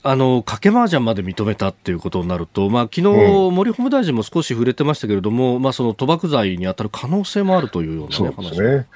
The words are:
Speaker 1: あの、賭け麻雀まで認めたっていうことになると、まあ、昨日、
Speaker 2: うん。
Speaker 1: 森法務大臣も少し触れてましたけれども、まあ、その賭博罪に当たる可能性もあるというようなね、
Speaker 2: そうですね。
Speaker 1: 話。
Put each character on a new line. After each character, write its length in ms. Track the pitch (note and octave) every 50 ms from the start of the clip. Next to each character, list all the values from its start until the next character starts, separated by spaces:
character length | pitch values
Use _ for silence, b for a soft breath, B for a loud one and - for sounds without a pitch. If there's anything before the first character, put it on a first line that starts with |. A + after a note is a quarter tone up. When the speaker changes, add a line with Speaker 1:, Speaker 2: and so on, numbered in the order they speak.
Speaker 1:
あ 140 | - C3+ C3+
の、 260 | C3 C3 B2+ B2+ B2
賭 160 | - - A2+ -
け 100 | - G3+
麻 180 | A3 B3 A#3+ G3+
雀 160 | E3+ C#3 A#2
ま 80 | A2+
で 100 | A2 G2+
認 220 | F2+ F#2+ F2+ - G#2
め 100 | A2 G2+
た 140 | - G2 G2
っ 60 | -
て 180 | _ - F#2+
い 20 | F2+
う 20 | E2
こ 100 | - F#2
と 140 | - F2+
に 60 | E2+ F2
な 100 | F2+ F2
る 80 | E2
と、 240 | - - G2+ G2 G2+
ま 100 | A2+ A#2+
あ、 20 | A#2+
昨 180 | A2+ - E3+
日、 60 | F3+ G3+
Speaker 2:
う 420 | G#3 G#3+ G#3 G3+ G3 G3 F#3+ F#3
ん。 40 | F3+
Speaker 1:
森 180 | F3+ G3+ B3
法 40 | A3
務 140 | - B3 C4+
大 120 | C#4 C4
臣 120 | A3 E3 B2+
も 80 | A2
少 180 | G#2 - - E3+
し 140 | D3+ - B2
触 100 | A#2 A#2+
れ 80 | B2+
て 120 | A#2+ - C#3+
ま 100 | D3 D3+
し 60 | -
た 60 | -
け 80 | G#2 G#2
れ 60 | G2
ど 100 | F2+ G#2
も、 280 | A2+ B2 B2+ B2+ B2 B2
ま 100 | C3 C3+
あ、 40 | B2+
そ 80 | -
の 100 | B2 A#2
賭 140 | G2+ - C3
博 220 | C3+ E3+ E3+ - E3
罪 280 | C#3+ B2 G#2 F#2+ F2+
に 80 | F2 F#2
当 80 | F#2
た 120 | F#2 - G#2+
る 60 | G#2+
可 180 | - - - C3
能 140 | F3 G#3 F#3+
性 160 | - - G3+
も 160 | G3 F#3+ F#3 F3+
あ 20 |
る 80 | D3 A2
と 140 | - F2
い 100 | E2 D#2+
う 20 | D#2+
よ 120 | D#2+ D2
う 20 | -
な 0 |
ね、 60 | -
Speaker 2:
そ 80 | - F#2+
う 40 | D#2+
で 260 | C#2+ - F#2 E2+ D#2+
す 80 | F2+
ね。 60 | G#2 B2
Speaker 1:
話。 180 | C#3 C#3 B2+ - B